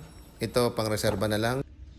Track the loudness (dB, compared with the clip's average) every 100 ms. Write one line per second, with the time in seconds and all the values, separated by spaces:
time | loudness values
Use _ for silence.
0 | -8 -18 -20 -8 -2 2 2 2 0 0
1 | 0 0 0 2 0 -2 -6 -12 -18